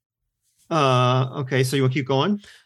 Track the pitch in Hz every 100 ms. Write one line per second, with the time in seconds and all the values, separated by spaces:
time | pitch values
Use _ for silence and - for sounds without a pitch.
0 | _ _ _ _ _ _ _ 165 139 123
1 | 123 127 127 - 131 131 131 139 131 139
2 | 131 135 165 202 - -